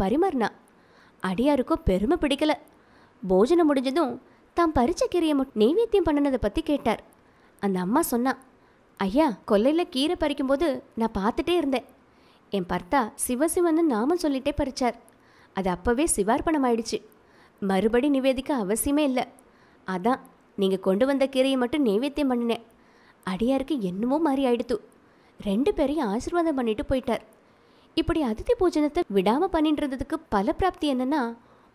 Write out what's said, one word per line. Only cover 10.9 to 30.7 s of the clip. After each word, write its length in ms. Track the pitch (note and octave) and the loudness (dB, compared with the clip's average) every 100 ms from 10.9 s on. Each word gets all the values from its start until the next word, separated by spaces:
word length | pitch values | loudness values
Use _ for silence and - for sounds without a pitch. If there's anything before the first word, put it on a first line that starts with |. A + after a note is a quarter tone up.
நான் 220 | - A3+ G#3 | -4 -4 -2
பார்த்துட்டே 380 | G3+ - E4+ F4 | -2 -2 0 0
இருந்தேன். 280 | C#4 B3+ - - _ _ _ _ _ | 0 -4 -6 -20 _ _ _ _ _
என் 160 | G3 F3+ | -6 -4
பர்த்தா 440 | F3+ - C#4 G#3+ - - | -6 -2 -2 -2 -4 -4
சிவசிவன்னு 540 | B3 D#4+ F#4 F4 D#4+ | 0 0 2 2 2
நாமம் 360 | E4 G#3+ C4 F4 | 2 2 0 0
சொல்லிட்டே 300 | D#4 C4+ C#4 D4+ | 0 -2 -4 -4
பறிச்சார். 380 | C4+ - A#3+ A3+ - _ _ - - | -4 -2 -4 -4 -12 _ _ -20 -12
அது 160 | G3 F#3 | -6 -4
அப்பவே 360 | F3 A#3+ A#3+ E4 - | -2 0 0 0 0
சிவார்ப்பணம் 480 | G3 C#4+ E4 D#4 | 0 0 0 0
ஆயிடுச்சு. 380 | B3+ A#3 A3+ - - _ _ - - - | 2 0 -2 -8 -10 _ _ -20 -20 -6
மறுபடி 500 | G3 F#3+ A3 A#3+ D4 | -2 2 2 2 2
நிவேதிக்க 400 | C4+ C4 B3+ C4 | 2 0 0 -2
அவசியமே 480 | C4+ F#3 A#3 C#4+ C#4+ | -2 -2 -2 0 2
இல்ல. 300 | C#4+ B3 - - - _ _ _ - | 2 0 -4 -10 -20 _ _ _ -8
அதான் 340 | F#3 G#3+ C4 - _ _ - | -2 0 -2 -6 _ _ -2
நீங்க 200 | F#3+ F#3+ | -2 0
கொண்டு 300 | F#3+ F#3+ C4+ | 2 2 2
வந்த 200 | C4+ C4+ | 2 0
கீரையை 300 | C4 C4+ C4 | 2 2 0
மட்டும் 300 | A#3+ D#4 A#3+ | 0 0 2
நைவேத்தியம் 440 | G3+ C#4 D4 C#4 | 2 0 -2 -2
பண்ணினேன். 320 | A#3+ A#3 A3 - _ _ _ _ _ F#3 | 0 -2 -4 -8 _ _ _ _ _ -8
அடியாருக்கு 480 | F#3 A#3 C4+ C4 C#4+ | -2 0 0 -2 -4
என்னமோ 400 | F#3 F#3+ B3 D4+ | -4 -4 -2 0
மாதிரி 260 | D#4+ C4+ C4 | 0 0 0
ஆயிடுத்து." 300 | A#3+ B3 A#3 - _ _ _ _ - | 0 -2 -6 -8 _ _ _ _ -10
ரெண்டு 300 | G3+ G3 F4+ | -4 0 0
பேரையும் 340 | G#4 C4+ D#4 A3 | 0 0 -2 -2
ஆசீர்வாதம் 460 | A3+ E4+ F4 E4 | -4 -2 -2 0
பண்ணிட்டு 300 | C4 A#3 G#3+ - | 0 -2 -2 -2
போயிட்டார். 360 | C4 A#3 A3 - _ _ _ _ _ _ | -2 -2 -4 -6 _ _ _ _ _ _
இப்படி 300 | - D#4+ D#4+ | -4 -2 -2
அதிதி 300 | B3+ G#3+ - A#4+ | -2 -2 -2 2
பூஜனத்தை 420 | F4+ D4+ D4 E4+ E4+ | 2 2 0 0 -2
விடாம 300 | G3 F#3+ C4+ | 0 2 2
பண்ணிட்டு 420 | F#4+ E4 D#4 D4 D4 | 0 0 0 0 -2
இருந்ததுக்கு 280 | C4 - D#4 - | -6 -6 -8 -2
பல 240 | G3+ A3 | 0 0
பிராப்தி 420 | - F#4 | 0 -2